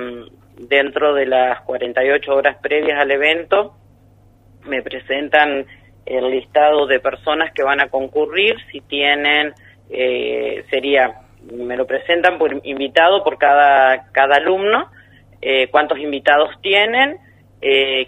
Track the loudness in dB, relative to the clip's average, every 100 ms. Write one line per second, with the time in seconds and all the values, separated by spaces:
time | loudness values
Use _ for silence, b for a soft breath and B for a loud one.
0 | -10 -12 -18 _ _ -20 0 0 0 0
1 | 0 0 2 2 0 -2 -6 -6 -4 -2
2 | 0 0 0 0 0 -4 -4 -2 0 0
3 | 0 0 0 -2 0 0 0 -8 _ _
4 | _ _ _ _ _ _ -8 -8 -8 -12
5 | -8 -6 0 2 2 -2 -8 b b _
6 | -6 -2 -2 -2 0 2 4 4 2 0
7 | -2 -4 -4 -2 -2 -2 -2 0 -2 -4
8 | -4 -2 -2 0 -2 -2 -10 -18 -10 -4
9 | -2 0 0 0 -2 -8 b b -12 -4
10 | -2 -2 -4 -4 -6 -8 -6 -4 0 2
11 | 0 -2 -20 _ -18 -14 -8 -6 -4 -4
12 | -4 0 0 2 -2 -2 -8 -8 -2 2
13 | 4 4 0 0 2 4 6 6 4 2
14 | -2 0 2 2 2 0 0 -2 -4 b
15 | b b _ _ -2 -2 0 0 0 -4
16 | -6 -2 2 4 2 -2 -2 0 2 0
17 | -2 -4 b b _ _ 0 0 0 -2